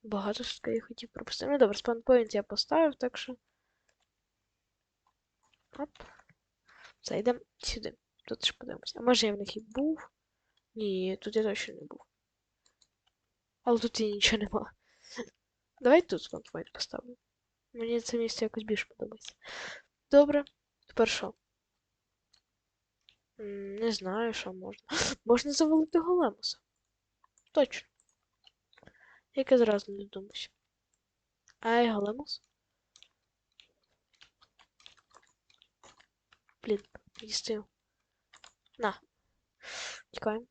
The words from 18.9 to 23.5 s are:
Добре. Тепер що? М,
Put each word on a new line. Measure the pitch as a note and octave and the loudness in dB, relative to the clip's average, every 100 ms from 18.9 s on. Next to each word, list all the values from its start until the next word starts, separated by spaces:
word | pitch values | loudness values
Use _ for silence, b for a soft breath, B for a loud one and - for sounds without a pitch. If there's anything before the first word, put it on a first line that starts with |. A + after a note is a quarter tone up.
| - - A3 - - B B B B B _ _ | -8 -12 -10 -18 -18 B B B B B _ _
Добре. | C#4 D4 C#4+ C#4+ _ _ _ _ | 8 8 4 0 _ _ _ _
Тепер | - A3+ | 0 0
що? | - F2+ - _ _ _ _ _ _ _ _ _ _ _ _ _ _ _ _ _ _ _ _ | 2 -6 -12 _ _ _ _ _ _ _ _ _ _ _ _ _ _ _ _ _ _ _ _
М, | G#3 | -12